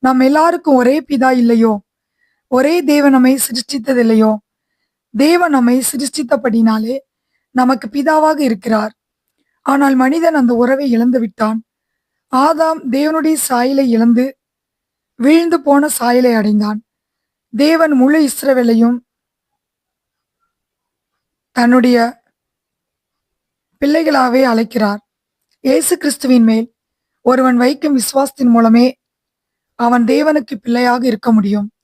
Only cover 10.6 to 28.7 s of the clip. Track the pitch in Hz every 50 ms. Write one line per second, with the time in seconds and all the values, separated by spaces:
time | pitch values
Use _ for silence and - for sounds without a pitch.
10.6 | 240 247 269 269 285 277 233 226 233 247 247 254 233 214 - _ 220 214 220 226
11.6 | 226 _ _ _ _ _ _ _ _ _ _ _ _ _ - 254 269 302 330 302
12.6 | 320 320 320 320 - 262 226 269 294 302 320 320 294 311 320 294 - - 262 240
13.6 | 240 262 277 277 277 254 233 220 226 233 240 226 254 269 269 _ _ _ _ _
14.6 | _ _ _ _ _ _ _ _ _ _ _ _ 233 269 311 330 339 339 320 330
15.6 | - 294 277 285 285 302 - - 247 240 240 247 247 247 233 226 208 214 208 208
16.6 | 208 208 214 214 _ _ _ _ _ _ _ _ _ _ _ _ _ _ - 214
17.6 | 277 302 330 320 330 311 294 262 254 269 294 320 311 269 - - - 269 269 254
18.6 | 247 233 233 226 233 233 247 240 _ _ _ _ _ _ _ _ _ _ _ _
19.6 | _ _ _ _ _ _ _ _ _ _ _ _ _ _ _ _ _ _ _ _
20.6 | _ _ _ _ _ _ _ _ _ _ _ _ _ _ _ _ _ _ _ -
21.6 | 240 240 247 254 233 254 247 240 233 233 254 _ _ _ _ _ _ _ _ _
22.6 | _ _ _ _ _ _ _ _ _ _ _ _ _ _ _ _ _ _ _ _
23.6 | _ _ _ _ - 285 294 311 330 311 294 269 254 254 233 262 262 254 233 220
24.6 | 226 220 - 240 214 202 202 214 _ _ _ _ _ _ _ _ _ _ _ _
25.6 | _ 262 269 311 311 - 359 339 - 294 269 - - 262 254 247 226 226 220 220
26.6 | 226 240 _ _ _ _ _ _ _ _ _ _ _ 240 254 254 262 254 247 240
27.6 | 247 254 294 277 - 311 285 262 220 - - 269 277 269 - - 269 247 233 233
28.6 | 233 226